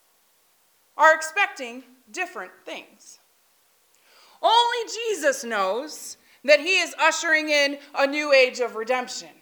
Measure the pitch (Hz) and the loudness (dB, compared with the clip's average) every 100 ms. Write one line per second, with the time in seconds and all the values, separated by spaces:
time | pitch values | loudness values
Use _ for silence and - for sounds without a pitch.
0 | _ _ _ _ _ _ _ _ _ - | _ _ _ _ _ _ _ _ _ 4
1 | 311 311 - 415 392 - 247 247 - _ | 6 6 0 -2 -4 -4 -14 -14 -20 _
2 | _ 226 359 220 185 - - 285 - _ | _ -10 -8 -10 -16 -16 -16 -16 -16 _
3 | - - _ _ _ _ _ _ _ _ | -20 -20 _ _ _ _ _ _ _ _
4 | _ _ - _ 349 466 480 480 427 427 | _ _ -20 _ 2 4 2 -2 -6 -6
5 | 466 359 294 254 233 220 190 220 302 - | -4 0 0 -2 -4 -4 -2 -4 -8 -14
6 | - - _ _ 254 294 311 370 320 - | -16 -18 _ _ 2 4 4 0 0 0
7 | 311 311 339 311 302 294 285 285 - - | 0 0 0 0 2 0 0 -4 -8 -2
8 | 277 294 294 269 254 226 233 220 226 254 | 0 0 4 4 4 0 -6 -6 -4 -4
9 | 247 - 165 - | -4 -12 -14 -20